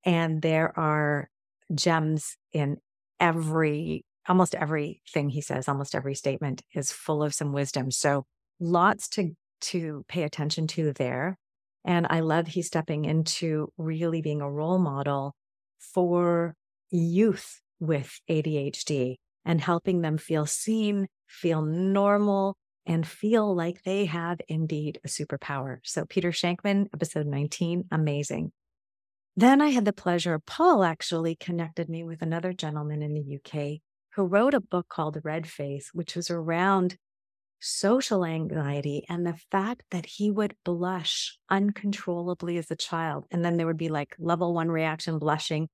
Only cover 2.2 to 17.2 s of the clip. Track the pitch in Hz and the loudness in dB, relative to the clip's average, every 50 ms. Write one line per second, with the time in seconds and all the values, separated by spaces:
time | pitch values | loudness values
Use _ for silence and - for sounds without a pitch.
2.2 | - - - _ _ _ - 160 147 139 147 - _ _ _ _ _ _ _ _ | -2 -6 -14 _ _ _ -2 -2 0 0 -2 -6 _ _ _ _ _ _ _ _
3.2 | 175 170 160 165 160 156 156 160 160 151 151 147 165 160 156 156 - _ _ _ | 2 2 2 2 0 0 2 2 2 2 2 -2 -2 -4 -6 -6 -8 _ _ _
4.2 | _ - 180 185 185 - - - 160 147 156 151 147 147 - _ _ - - 156 | _ 4 6 6 6 4 2 -2 -2 -2 -2 -2 -2 -4 -8 _ _ -4 -2 0
5.2 | 143 143 123 147 143 - 139 139 131 - 139 139 139 - - 151 135 139 139 - | 0 0 -2 -4 -4 -4 -4 -4 -2 -2 -2 -4 -4 -4 -6 -6 -4 -4 -6 -4
6.2 | - 139 135 120 151 139 131 131 - _ - 160 135 - - - - - 156 147 | -4 -4 -4 -2 -4 -6 -6 -6 -10 _ -8 -6 -6 -6 -6 -8 -6 -4 -2 0
7.2 | 151 147 143 - 156 147 139 143 143 139 - 143 127 131 127 - - 147 143 139 | 0 -2 -2 -4 -4 -2 -2 -2 -2 -2 -2 -4 -4 -2 -4 0 0 2 2 0
8.2 | 135 _ _ _ _ _ _ _ 175 165 175 175 175 202 - 208 - - - - | -2 _ _ _ _ _ _ _ -2 2 4 6 6 6 4 2 -4 -8 -4 -2
9.2 | 196 165 160 _ _ _ _ _ - - - 180 165 160 151 139 - _ - 180 | -2 -2 -4 _ _ _ _ _ -10 -4 -4 -4 -4 -4 -6 -8 -10 _ -4 -2
10.2 | 160 147 - - 151 151 - - 160 156 - - 160 151 135 - 135 123 127 127 | -2 -2 -2 -2 -2 -2 0 0 -2 -2 0 0 0 -2 0 0 -2 -2 0 -2
11.2 | 139 175 190 _ _ _ _ _ _ _ _ _ _ - 180 175 170 - - 165 | -2 -4 -4 _ _ _ _ _ _ _ _ _ _ 2 2 2 4 2 2 2
12.2 | 165 160 156 165 170 165 - 185 165 - - 156 160 - 160 147 151 151 156 160 | 2 2 2 2 2 0 -2 -4 -4 0 -2 -2 -2 0 -2 -2 0 2 2 2
13.2 | 160 165 - - - 165 156 151 151 - _ - 165 160 160 160 170 165 165 165 | 2 0 -2 -2 -2 0 0 0 -2 -4 _ -6 -4 -4 -2 0 0 0 0 0
14.2 | 156 156 151 147 143 143 143 147 151 165 185 185 180 151 139 139 139 143 143 139 | -2 -2 -2 -2 -2 -4 -4 -2 0 2 4 4 2 2 0 -2 0 0 0 0
15.2 | 135 143 - _ _ _ _ _ _ _ _ _ - - - 185 180 175 175 175 | -2 -4 -8 _ _ _ _ _ _ _ _ _ -20 -4 0 2 2 4 4 4
16.2 | 175 175 175 170 170 170 160 _ _ _ _ _ _ _ - 175 165 165 170 190 | 4 4 4 2 0 -2 -4 _ _ _ _ _ _ _ 0 2 2 4 4 4